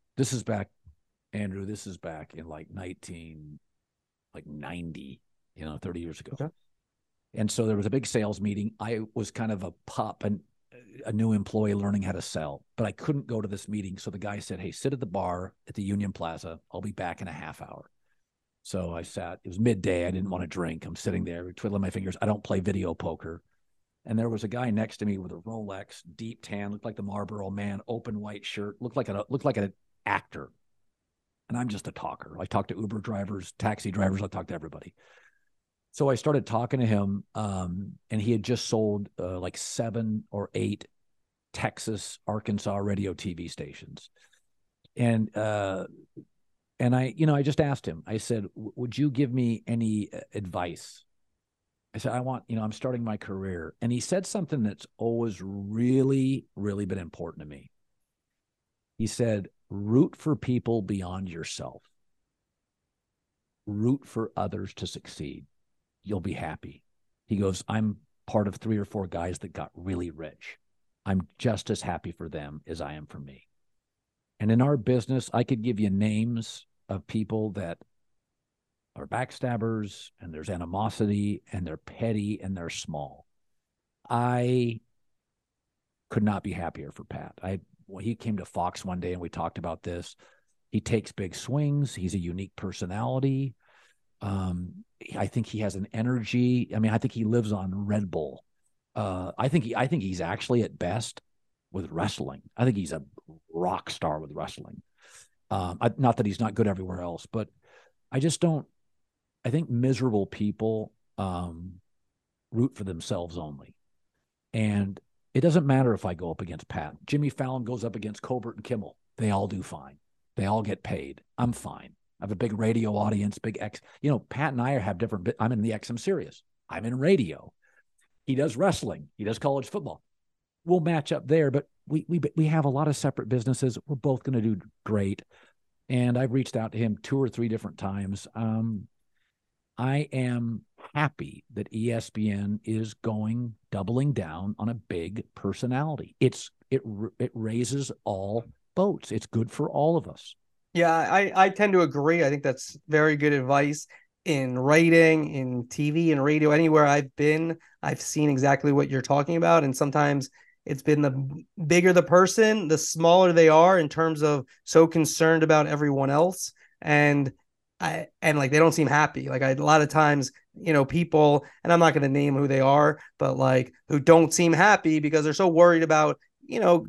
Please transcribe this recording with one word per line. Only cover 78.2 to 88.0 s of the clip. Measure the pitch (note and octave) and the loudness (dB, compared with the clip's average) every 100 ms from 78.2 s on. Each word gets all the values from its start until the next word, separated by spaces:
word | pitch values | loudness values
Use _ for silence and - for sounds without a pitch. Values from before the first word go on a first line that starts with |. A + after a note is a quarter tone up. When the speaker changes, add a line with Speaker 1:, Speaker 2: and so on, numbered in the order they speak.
| _ _ _ _ _ _ _ | _ _ _ _ _ _ _
Speaker 1:
are | - - | -16 -6
backstabbers, | A2+ B2+ - B2+ A#2 A2+ A2 G2+ - - _ | -6 -6 -6 -4 -2 -4 -4 -6 -12 -20 _
and | E2+ | -14
there's | D#2 D#2 | -10 -8
animosity, | F2 E2+ F#2+ A2 - G#2+ G2+ G2+ G2+ - | -8 -6 -4 -4 0 0 0 -2 -4 -8
and | F#2+ E2 | -8 -8
they're | D#2 | -10
petty, | - - A#2 G#2+ G2+ G#2 | -14 -6 -2 -2 -4 -6
and | F#2+ | -8
they're | F#2+ E2+ | -8 -8
small. | - - D#2 C#2+ - _ _ _ _ _ _ _ _ - | -10 -10 -10 -10 -14 _ _ _ _ _ _ _ _ -4
I | A#2+ B2 B2 B2 B2+ A#2+ A2+ - _ _ _ _ _ _ _ _ _ _ _ _ | -2 0 0 2 2 0 -4 -12 _ _ _ _ _ _ _ _ _ _ _ _
could | A#2 | 0
not | G#2+ G2 | 0 0
be | G2+ | -4
happier | F2 E2 D#2+ D2 | -6 -8 -8 -14
for | - | -16
Pat. | - D2+ - - | -14 -14 -14 -12
I, | F#2 G2 - _ - | -8 -8 -10 _ -20
when | F#3+ | -10